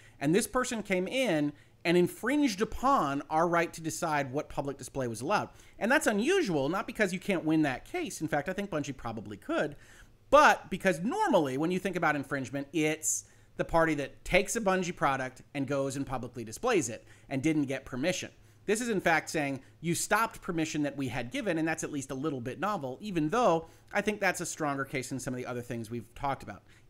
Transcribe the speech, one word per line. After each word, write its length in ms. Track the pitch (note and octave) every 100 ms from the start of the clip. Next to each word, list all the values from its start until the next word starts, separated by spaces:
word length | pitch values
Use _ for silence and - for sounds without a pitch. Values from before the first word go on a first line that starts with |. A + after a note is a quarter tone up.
| - -
and 140 | C#3+
this 120 | F3+ A#3
person 360 | C4 B3 A3+
came 260 | G3 F#3 F#3
in 440 | - E3+ D#3 D3 - - _
and 120 | F3 F3
infringed 640 | F3 - A3+ D4 C#4+ F#3
upon 640 | G#3+ - B3+ C#4 D3+ C#3+ -
our 180 | D#3+ F3
right 240 | E3+ E3+
to 80 | -
decide 520 | D#3+ - E3+ D3+ C3+
what 160 | C3+ -
public 280 | - C#3 C3+
display 320 | C3 C#3+ B2+
was 120 | A2
allowed." 280 | C3 G3+ A#2 - - -
And 120 | G#3
that's 160 | C#4+ E4
unusual, 640 | G#3 B3 G4 C4+ D#3 C3+
not 180 | F#3 A#3
because 260 | - G3+
you 80 | F3+
can't 240 | - F3+
win 180 | D#3 D#3+
that 220 | D3 B2
case. 360 | - F4 C#4+ -
In 80 | D#3
fact, 200 | D3+ C#3+
I 40 |
think 180 | F#3 G3+
Bungie 260 | D#3 C#3 B2+
probably 400 | A#2+ A2 G2+ G#2
could, 400 | - D#4+ D#3 C#3+ - - - - -
but 400 | C#4 C#4 G3 -
because 300 | F#3+ G3 E3
normally 560 | F#3 G4 G#4+ G#3 C#3+ C3
when 140 | E3
you 80 | F3+
think 180 | G3 F3+
about 200 | E3 D3
infringement, 520 | C3+ C#3+ B2 C#3 C#3
it's 520 | D#3+ D3+ D#3 - - - - - -
the 80 |
party 300 | E3+ E3 E3
that 300 | D3 C3+ -
takes 300 | - F3+ G3+
a 60 | A#3
Bungie 340 | G3 F#3 F3
product 480 | F3 D3+ C3+ B2+ - -
and 120 | D3 C3+
goes 300 | C#3 C#3 C3+
and 100 | C3+
publicly 380 | C3 B2+ -
displays 440 | A2 A2 A#3+ A3 C3
it 160 | G#2+ - - -
and 140 | C#3
didn't 220 | D3+ D#3
get 200 | C3+ C3
permission. 460 | - B2 D#3+ - A2+ - - - -
This 140 | G#3+
is, 80 | A#3+
in 120 | G3
fact, 300 | F3 D#3 D3+
saying 300 | - C#3 C3+ - -
you 140 | D#3+
stopped 480 | E3 - G#3 A3+ -
permission 400 | - E3 D#3 D#3
that 140 | C#3+ C#3+
we 120 | C3+
had 220 | A#2+ A#2+
given, 260 | C#4 G#3+ D#3+
and 120 | D#3+
that's 160 | D#3+
at 80 | D3
least 180 | C#3 -
a 40 |
little 260 | C3+ D3+ C#3
bit 180 | A#2+ A#2
novel, 400 | F#3 G#3 C3 C#3
even 280 | G#3+ E3+ D#3
though 400 | G#3+ A#3 E3 E3 - -
I 80 | G3+
think 180 | G3+ G#3
that's 220 | G3 E3+
a 60 | E3+
stronger 380 | - D3+ C#3
case 260 | C3+ C#3 B2
than 100 | C3
some 120 | B2+
of 60 | B2+
the 80 | B2
other 160 | B2
things 260 | A#2 A#2 A2
we've 240 | A#2+ G#2+ -
talked 260 | C#3+ C3
about. 220 | G2+ G2+ - - -